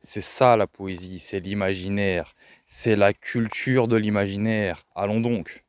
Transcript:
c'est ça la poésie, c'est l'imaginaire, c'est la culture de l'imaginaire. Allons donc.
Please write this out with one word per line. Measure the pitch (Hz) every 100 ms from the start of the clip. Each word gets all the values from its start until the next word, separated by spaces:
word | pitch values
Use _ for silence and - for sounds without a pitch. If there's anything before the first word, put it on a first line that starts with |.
c'est | - 104
ça | - - 131 113
la | 98
poésie, | _ 98 90 92 92
c'est | - 98
l'imaginaire, | 90 104 95 92 92 101 98 90 80 _ _ _ _
c'est | - 120 104
la | 101
culture | 104 - 120 110 - - 127 117
de | 113
l'imaginaire. | 107 104 101 98 110 110 98 85 _ -
Allons | 101 107
donc. | 117 117 - -